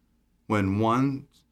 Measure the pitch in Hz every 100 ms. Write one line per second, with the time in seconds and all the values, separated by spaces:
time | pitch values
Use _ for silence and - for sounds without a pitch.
0 | _ _ _ _ - 107 98 101 113 120
1 | 139 135 - _ _